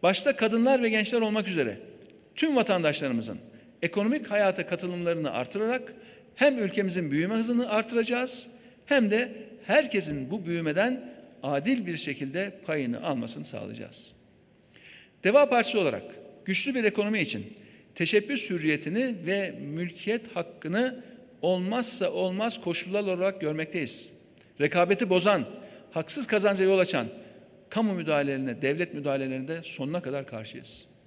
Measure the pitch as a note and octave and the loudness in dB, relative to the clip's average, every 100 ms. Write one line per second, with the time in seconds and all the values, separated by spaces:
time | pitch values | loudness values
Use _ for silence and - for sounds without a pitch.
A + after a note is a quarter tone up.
0 | F3 G3 C#4+ C#4 A3 A3+ A#3+ C4+ A#3 A3 | 6 4 4 2 2 4 4 4 4 2
1 | G#3+ A#3+ A3 G#3+ F#3+ F3 B2 G2 - - | 2 2 2 0 -2 0 0 -2 -12 -20
2 | - - - - D#4+ C4+ G#3+ F#3 D#3+ D3 | -20 -20 -18 -2 2 2 4 2 2 2
3 | C#3+ A#2+ A2 - - - - - E3+ - | 0 -2 -2 -8 -14 -20 -20 -4 -2 2
4 | G#3 C#4+ A3+ G#3 G3 F#3 F3 F3 F3+ F3 | 2 0 0 2 2 2 -2 -4 -4 -4
5 | F3 E3+ D3 G2+ B2 G3+ A3 B3+ - - | -2 0 -2 -2 -4 -2 -2 -2 -6 -16
6 | - - - - C#4+ C4 G3+ G3 G3 F3 | -20 -20 -20 4 4 4 -2 0 0 0
7 | D#3+ C#3+ F3 A3 A3+ A#3+ B3 G#3+ A3+ A#3 | 0 0 0 0 0 0 2 0 0 0
8 | A3+ A#3+ B3+ - - - - - - C#4 | 0 -2 0 0 -2 -8 -20 -20 0 2
9 | G#3+ G#3 B3 - - - - A#3+ D4+ G#3+ | 4 2 -2 -8 -16 -18 2 2 4 0
10 | D#3+ D3 C3 G3+ E3+ E3+ E3 D3+ A3+ B3+ | -2 -4 -4 -6 -4 -2 0 2 2 0
11 | - - - - C3+ C#3+ E3 C4 F#3 D#3+ | -8 -18 -20 -10 -2 -2 0 0 0 -2
12 | - C3+ C3+ D3+ G3 G3 - D#3 B2+ A#2+ | -2 -2 -4 -4 -6 -8 -4 -2 -2 -4
13 | E3+ C3+ A#2 - D3+ A2 G2+ A2+ G#2+ - | -4 -2 -2 -4 -4 -8 -10 -12 -10 -10
14 | - - _ _ _ _ _ - - - | -10 -12 _ _ _ _ _ -20 -20 -20
15 | - _ F#3 B3 C#4+ A#3+ A3 G#3+ E3+ A2 | -20 _ 4 6 6 4 4 2 2 0
16 | - - - - - F#3+ - B3+ G#3+ G3+ | -6 -16 -20 -14 0 0 2 2 0 0
17 | G#3 G#3+ D#3 G#2+ G2+ - - - - - | -2 0 0 -2 -6 -16 -20 -20 -20 -2
18 | E3 G#3 G#3 C4+ - F3 D#3 D3+ D#3 F#3+ | 4 4 4 -4 -2 -2 0 0 -2 -2
19 | C4 G#3+ E3 G3 F#3+ - C#3+ D#3 F3 - | -2 -4 -4 -2 -2 -6 -10 -6 -8 -8
20 | - A3 - - E3+ - D#3 F#3 B3+ B3+ | -4 -4 -4 -8 -8 -8 -4 0 0 -4
21 | - - - - E3+ F#3 F#3 A#3 A#3+ - | -16 -20 -20 -4 0 0 0 0 2 2
22 | F#3+ E3 F#3 F#3 A3+ A3+ - E3+ F#3+ G3 | 0 0 -2 0 -2 -2 -2 -4 -2 -2
23 | G3+ F3+ F#3 F#3+ D3+ D#3 D#3 F3+ C3 - | 0 0 0 0 -4 -2 -4 -4 -2 -4
24 | - - - - - - D3 F3 F3 G3 | -6 -14 -20 -20 -20 -2 2 4 4 2
25 | G#3+ F#3 F3+ G3 A2+ - - - - E3 | 2 4 4 2 0 -10 -16 -20 -8 -6
26 | D#3+ - B3+ G#3+ G3+ G3 F#3+ F#3+ F3+ D3+ | 0 0 2 2 2 4 4 4 4 2
27 | A2+ - - - - - - G#3+ A3+ F#3 | -2 -8 -18 -20 -20 -20 -6 0 0 0
28 | D#3+ D3 C#3 C3+ C3 A#2+ C3+ D3+ F3 D3 | 0 2 2 -2 -4 -2 0 0 -2 -4
29 | C#3+ C#3 C3+ C3 C3 E3 E3 - C3+ E3+ | -2 -2 -2 -6 -6 -8 -10 -8 -6 -4
30 | E3+ C#3 C3+ A2+ A2 B2 B2 - - - | -4 -8 -8 -12 -12 -12 -12 -12 -14 -20